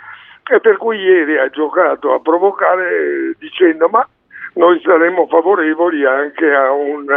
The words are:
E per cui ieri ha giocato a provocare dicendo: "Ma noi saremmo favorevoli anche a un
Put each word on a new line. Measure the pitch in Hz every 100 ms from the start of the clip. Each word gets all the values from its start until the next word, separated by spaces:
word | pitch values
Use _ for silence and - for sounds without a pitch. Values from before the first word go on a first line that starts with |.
| - - - - -
E | 262
per | 226 202
cui | 226 214
ieri | 185 185 151 151
ha | 131
giocato | 143 151 170 160 143 143
a | 131
provocare | 156 170 196 190 170 185 180 170 147 139 135 -
dicendo: | 156 - 175 156 165
"Ma | 226 277 _ _ - -
noi | 180 170 165
saremmo | - 165 170 180 147
favorevoli | 165 165 196 156 156 175 156 135
anche | 135 147 - 160
a | 143 135
un | 139 143 147 143